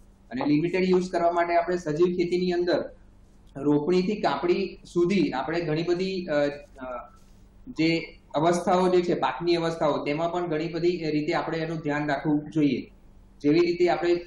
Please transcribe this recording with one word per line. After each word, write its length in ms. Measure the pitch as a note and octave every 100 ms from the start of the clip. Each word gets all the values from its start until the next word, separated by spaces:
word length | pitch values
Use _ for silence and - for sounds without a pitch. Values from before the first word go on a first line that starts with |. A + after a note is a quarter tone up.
| - _ -
અને 140 | B2 C#3+
limited 440 | D3+ E3+ F#3 F#3
use 220 | F3+ F3+
કરવા 200 | - E3+
માટે 240 | F3 E3+ E3+
આપણે 220 | E4+ F3+
સજીવ 400 | D#3+ D3+ F3+ F3+
ખેતીની 340 | E3+ F3+ F3+
અંદર 440 | F3 F3 D3+ - - - - - - - C#3
રોપણીથી 640 | C#3+ D3 D3+ F#3 F#3 G#3
કાપણી 580 | D3+ C#3+ F3 G3 F#3+ - -
સુધી 460 | F3 F3 G3 C#3
આપણે 300 | B2+ D3+ E3+
ઘણી 220 | D#3+ D#3
બધી, 420 | E3+ F3 F#3+ F#3+ D#3
અ, 220 | D3 C#3+ C#3+ - - B2+
અ, 240 | B2 - - - - - - -
જે 460 | B2+ D#3+ E3 - - - C#3+
અવસ્થાઓ 540 | E3+ F3+ F#3+ F3+ F3+
જે 120 | F3+
છે, 120 | F3
પાકની 420 | D#3 C3+ - E3+ E3+
અવસ્થાઓ, 500 | E3 D#3+ D#3 C#3+ C#3+
તેમાં 260 | D3 E3+
પણ 160 | F3 E3+
ઘણી 200 | D#3 E3
બધી 440 | E3 F3 E3+ D#3
રીતે 220 | D3+ D3+
આપણે 240 | D#3 D#3+ D#3+
એનું 200 | D#3+ D#3+
ધ્યાન 320 | D3 C#3+ -
રાખવું 420 | C#3 D#3+ D3 D3+
જોઈએ. 400 | D#3 D3 A#2+ - - - - - -
જેવી 180 | D3 D#3+
રીતે 300 | F3 F3 F3
આપણે 260 | D3+ F3 F3